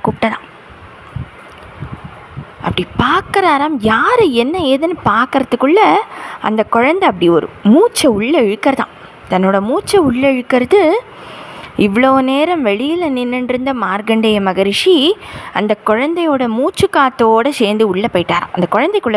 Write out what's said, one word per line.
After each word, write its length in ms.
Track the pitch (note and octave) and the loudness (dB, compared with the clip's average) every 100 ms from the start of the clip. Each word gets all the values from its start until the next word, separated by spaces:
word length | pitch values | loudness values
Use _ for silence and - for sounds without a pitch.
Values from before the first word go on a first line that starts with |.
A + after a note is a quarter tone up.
கூப்பிட்டதாம். 400 | - - A3+ A3 - - - - - - - - - - - - - - - - - - - - - - | -4 -4 -4 -6 -12 -20 -20 -20 -20 -20 -16 -14 -14 -16 -20 -20 -20 -16 -14 -14 -18 -20 -20 -18 -18 -10
அப்படி 240 | - - F3 - | -6 -6 -6 -2
பார்க்கறாராம், 800 | A#3+ E4 - G4+ F#4 C#4+ D4 D4 | 0 0 0 0 2 2 0 -2
யாரு 540 | G#3+ A3 D#4+ B4 G4 | 0 0 2 2 2
என்ன 260 | A#3 A#3+ F4+ | 2 0 0
ஏதுன்னு 360 | D4+ C4+ E4 F4+ | 0 0 0 -2
பார்க்கறதுக்குள்ள 920 | - G#3 B3+ C#4 C4 A#3+ C4+ F4+ F#4+ E4 - - - - | -2 0 0 0 -2 -2 2 4 4 2 -2 -12 -16 -6
அந்த 220 | - A3 | -4 -2
குழந்தை 440 | G#3 A#3 B3+ F4+ F#4 | 0 2 2 2 0
அப்படி 200 | F#3 F3 | 2 2
ஒரு 200 | E3+ - - | 2 0 -2
மூச்சை 480 | G3+ B3+ G4 - - | 4 4 4 2 0
உள்ள 300 | G#3 A3+ D#4+ | 0 0 2
இழுக்கிறதாம். 540 | A3 - D4 C4+ - - - - - | 2 0 -2 -2 -4 -10 -20 -18 -4
தன்னோட 300 | F#3 F#3+ G3 | 0 2 2
மூச்சை 400 | G3+ D#4 - G4+ | 0 -4 0 2
உள்ள 320 | D4 A#3+ C#4 | 2 2 0
இழுக்கிறது. 580 | B3+ A#3+ B3+ B3 G#4 D#4+ G4+ - - - - - - - - | 0 0 0 2 2 4 0 -4 -18 -20 -18 -18 -20 -12 -2
இவ்வளோ 460 | G#3 G3+ C4 C4+ | 0 2 2 2
நேரம் 420 | C4 C4+ D#4+ F4 | 0 0 0 0
வெளியில 540 | A#3 G3+ C4+ E4+ E4+ B3+ | -2 -2 -2 -2 -2 -4
நின்னுட்டு 300 | B3 B3 B3 | -4 -4 -4
இருந்த 260 | B3+ C4 | -4 -4
மார்க்கண்டேய 640 | C4 F#3+ G3 G#3+ A3+ A3 G#3+ | -4 -4 -4 -2 0 2 2
மகரிஷி 760 | G3 F#3 G3 G3+ - F4 C#4+ G#4+ - - - | 0 0 0 0 2 4 4 0 -6 -16 -10
அந்த 240 | - G#3 G#3 - | -4 -2 -2 0
குழந்தையோட 640 | A3 C#4+ E4+ E4 C#4 B3 | 0 0 -2 0 0 -2
மூச்சு 420 | A3 D4 - G4 | -2 -2 0 0
காத்தோட 560 | E4+ C4+ - A3+ A3 A#3 | 2 0 2 2 2 2
சேர்ந்து 400 | - G3+ G#3+ A3 | 0 0 2 0
உள்ள 200 | F3+ A3 | 0 -2
போயிட்டாராம், 380 | F#3 E3+ E3+ - | -2 -2 -4 -4
அந்த 140 | - F3+ | -4 0
குழந்தைக்குள்ள 460 | G3 D4+ G#4 B3+ | 0 0 -2 -2